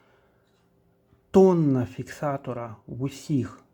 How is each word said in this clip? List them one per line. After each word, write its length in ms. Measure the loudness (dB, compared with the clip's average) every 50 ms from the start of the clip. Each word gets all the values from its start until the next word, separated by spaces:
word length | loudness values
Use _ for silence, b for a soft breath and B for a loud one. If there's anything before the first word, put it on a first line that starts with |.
| b b b b b b b b b b b b b b _ _ _ _ _ _ _ _ _ _ _ _
Тонна 540 | 6 6 6 8 6 4 4 2 2 2 0
фіксатора 920 | -4 -6 -12 -12 -12 -10 -8 -6 -6 -6 -6 -8 -10 -10 -10 -10 -12 -16 -18 _ -16
в 160 | -10 -8 -8
усіх 600 | -8 -8 -10 -6 -2 -2 -2 -2 -4 -8 -18 _ _